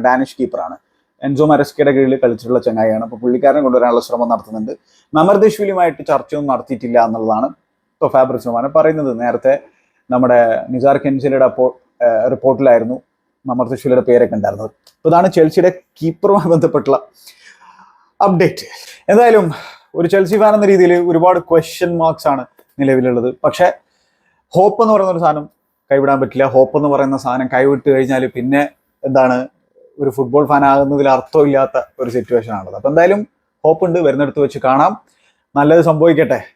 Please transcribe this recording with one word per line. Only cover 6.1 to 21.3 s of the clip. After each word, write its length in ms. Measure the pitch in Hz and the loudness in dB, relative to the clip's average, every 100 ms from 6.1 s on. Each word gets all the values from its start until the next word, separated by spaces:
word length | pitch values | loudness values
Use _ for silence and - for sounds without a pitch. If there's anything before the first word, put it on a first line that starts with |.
| 139 - 147 143 | -4 -4 -8 -4
നടത്തിയിട്ടില്ല 460 | 120 - 120 120 120 113 | -6 -6 -10 -2 0 0
എന്നുള്ളതാണ് 420 | 113 110 110 135 - _ _ _ | -2 -4 -2 -4 -8 _ _ _
ഇപ്പൊ 200 | - 143 | -6 -2
ഫാബ്രിസ് 380 | 135 131 127 123 | 0 0 -2 -6
റൊമാനോ 220 | 117 139 | -4 -2
പറയുന്നത്. 420 | 156 156 156 139 113 | 0 0 0 -4 -4
നേരത്തെ 380 | 120 120 131 139 - _ _ _ - | -4 -2 0 -2 -4 _ _ _ -6
നമ്മുടെ 300 | 123 127 120 113 110 - | 0 2 4 4 0 -4
നിസാർ 260 | 123 139 139 | -2 0 0
കെൻസിലയുടെ 480 | 143 135 135 135 127 | -2 -2 -2 0 0
അപ്പോ-, 280 | - 127 - _ - | 2 -2 -4 _ -4
ഏഹ്, 220 | 120 110 123 | -2 0 -2
റിപ്പോർട്ടിലായിരുന്നു 680 | 127 131 131 135 117 113 127 _ _ _ _ 131 | 0 0 2 4 4 0 -8 _ _ _ _ -8
മമർദഷ്വിലിയുടെ 580 | 123 123 131 135 127 | -4 -4 -4 0 0
പേരൊക്കെ 320 | 123 120 120 110 | 2 2 2 -2
ഉണ്ടായിരുന്നത്. 360 | 98 101 110 _ _ | -6 -6 -10 _ _
അപ്പൊ 200 | _ 160 | _ 0
ഇതാണ് 180 | 170 185 | 2 2
ചെൽസിയുടെ 400 | 180 156 185 180 180 _ - | 2 2 2 0 -2 _ -8
കീപ്പറുമായി 540 | 160 165 208 202 165 | -8 -4 0 0 2
ബന്ധപ്പെട്ടുള്ള 480 | 165 170 147 143 131 - _ - _ _ _ - _ - _ _ - | 2 2 -2 -2 -4 -4 _ -20 _ _ _ -20 _ -20 _ _ -2
അപ്ഡേറ്റ്. 460 | 196 180 180 - - - - - - | 0 2 0 -2 -18 -20 -20 -10 0
എന്തായാലും 360 | 208 240 220 170 - - - _ - | 2 4 4 0 -6 -14 -20 _ -4
ഒരു 120 | 170 | 0
ചെൽസി 300 | 196 175 208 | 0 0 2
ഫാൻ 160 | 214 | 2
എന്ന 120 | 208 202 | 4 2
രീതിയിൽ 280 | 190 180 175 175 | 4 4 2 2
ഒരുപാട് 320 | 165 180 | 2 2